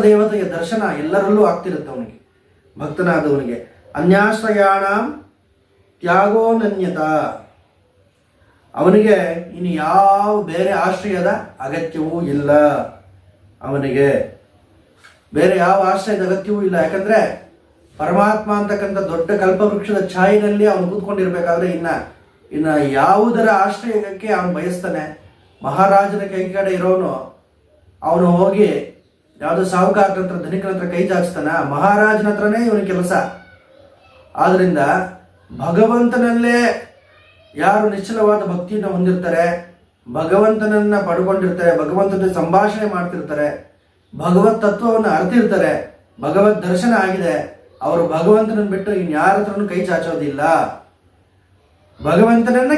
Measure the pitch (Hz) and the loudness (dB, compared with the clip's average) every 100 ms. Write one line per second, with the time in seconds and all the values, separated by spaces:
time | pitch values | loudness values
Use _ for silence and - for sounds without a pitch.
0 | 214 208 214 208 180 170 170 220 196 147 | 6 6 4 -2 -4 -6 -6 -4 -4 -4
1 | 156 196 202 208 202 - 185 156 - 123 | -2 0 2 4 2 0 -6 -8 -10 -12
2 | 113 - _ _ _ _ _ - 147 170 | -14 -16 _ _ _ _ _ -12 -8 -2
3 | 175 156 147 139 120 117 - _ - 147 | 0 0 0 -2 -4 -8 -12 _ -12 -2
4 | 175 196 214 214 220 208 196 196 196 208 | 4 4 4 0 0 2 4 2 0 -2
5 | 269 - - _ _ _ _ _ _ _ | -4 -8 -18 _ _ _ _ _ _ _
6 | 170 185 208 226 226 226 208 190 180 156 | 0 2 4 2 2 2 0 -2 -4 -2
7 | 156 156 - - - _ _ _ _ _ | -2 -2 -2 -8 -18 _ _ _ _ _
8 | _ _ _ _ _ _ _ - 165 208 | _ _ _ _ _ _ _ -2 4 4
9 | 214 190 - 170 - 175 180 156 156 190 | 6 4 2 -6 -10 -8 -6 -4 0 4
10 | 196 196 208 208 175 170 185 196 190 185 | 4 4 2 -2 -2 -2 -2 0 -2 -2
11 | 208 185 127 - - - 135 165 160 160 | -4 -2 -2 -2 -8 -12 -10 -8 -6 -6
12 | 156 170 143 143 143 147 147 - - - | -6 -4 -4 -2 2 4 4 0 -6 -14
13 | _ _ _ _ _ _ - 139 135 135 | _ _ _ _ _ _ -8 -4 -2 0
14 | 139 - - - _ _ _ _ _ _ | 2 0 -4 -12 _ _ _ _ _ _
15 | - _ _ 143 180 180 175 196 185 196 | -20 _ _ 0 2 2 2 2 2 0
16 | 226 196 180 190 214 208 185 170 - - | -2 -2 -2 -2 -2 -2 0 0 0 -2
17 | 208 220 - - - _ _ _ _ - | 0 2 0 -4 -16 _ _ _ _ -8
18 | 156 190 208 220 214 208 208 202 196 190 | -2 2 2 0 -2 -2 -2 -4 -4 -4
19 | 165 165 - 185 185 185 208 208 - 196 | -4 -4 -2 0 0 2 0 0 -2 -2
20 | 180 185 196 208 208 208 208 185 180 202 | -2 0 2 4 2 2 2 2 -2 -4
21 | 202 196 180 175 170 170 180 165 165 143 | -6 -4 -2 -2 -2 0 -2 -4 -4 -6
22 | - - _ _ - 147 160 151 139 135 | -8 -18 _ _ -10 -4 0 0 0 2
23 | 160 202 233 226 220 196 196 208 233 214 | 2 4 2 2 2 2 0 -2 -4 -4
24 | 196 190 214 185 180 175 180 180 180 165 | -4 -8 -4 -2 -2 -4 -6 -6 -6 -6
25 | 151 - - _ _ _ 139 170 196 196 | -8 -14 -20 _ _ _ -4 0 4 4
26 | 202 208 196 190 185 190 196 180 185 185 | 2 -2 -6 -6 -4 -2 -2 0 0 0
27 | 156 - - - _ _ _ _ _ _ | -2 -6 -12 -20 _ _ _ _ _ _
28 | 156 175 175 175 196 208 190 143 - - | -2 2 4 4 2 2 2 0 -6 -16
29 | _ _ _ - 151 175 185 180 196 202 | _ _ _ -10 -4 -2 0 0 2 2
30 | 196 185 180 175 156 185 196 180 175 175 | 2 0 -6 -6 -6 -6 -4 -6 -4 -2
31 | 202 175 170 156 147 165 143 143 196 208 | 0 0 -2 -4 -4 -2 -4 0 2 4
32 | 214 214 208 208 208 226 240 208 190 185 | 4 2 0 0 0 0 2 0 0 -2
33 | 175 185 - - - - _ _ - _ | 0 -2 -2 -8 -20 -20 _ _ -20 _
34 | _ - - - 185 185 180 - 98 185 | _ -20 -10 -2 2 4 2 2 0 -2
35 | 185 - _ _ - - 165 180 226 240 | -4 -12 _ _ -20 -8 -2 2 4 4
36 | 240 247 240 233 233 240 233 - - _ | 2 2 0 2 2 2 0 -2 -10 _
37 | _ _ _ _ _ 143 180 208 214 196 | _ _ _ _ _ -2 2 2 2 -2
38 | 185 220 208 208 175 175 180 208 185 180 | -6 0 2 2 -2 -6 -6 -4 -4 0
39 | 185 180 175 165 170 175 - - _ _ | 0 0 0 0 0 -2 -8 -20 _ _
40 | 120 151 160 196 220 214 214 214 208 202 | -10 -6 0 4 4 2 0 0 2 0
41 | 180 175 185 190 185 175 170 156 151 185 | 0 0 0 0 0 0 2 2 0 0
42 | 196 190 185 175 170 190 208 220 208 180 | 0 0 -2 -2 0 2 2 0 -4 -4
43 | 175 - 147 147 147 - - _ _ _ | -6 -8 -8 -4 -4 -6 -14 _ _ _
44 | _ 143 170 185 220 226 208 - 233 220 | _ -6 0 4 4 2 0 0 0 0
45 | 202 156 180 240 208 180 160 - - - | 2 0 0 2 2 2 0 -2 -8 -18
46 | _ - 151 185 208 190 165 180 233 220 | _ -10 -2 2 2 2 -2 0 0 0
47 | 190 190 170 - - - _ - 156 170 | 0 -2 -2 -2 -6 -14 _ -8 -2 0
48 | 165 160 180 214 214 208 202 190 208 190 | 0 0 4 4 2 -2 -2 -4 -4 -4
49 | 175 151 180 202 202 202 202 175 180 165 | -2 0 2 2 0 -4 -4 -4 -2 -2
50 | 170 151 143 139 156 160 - - - _ | -4 -6 -6 -2 0 0 -2 -8 -20 _
51 | _ _ _ _ _ _ _ _ _ - | _ _ _ _ _ _ _ _ _ -8
52 | 147 175 226 233 254 247 262 | 0 4 4 4 4 2 2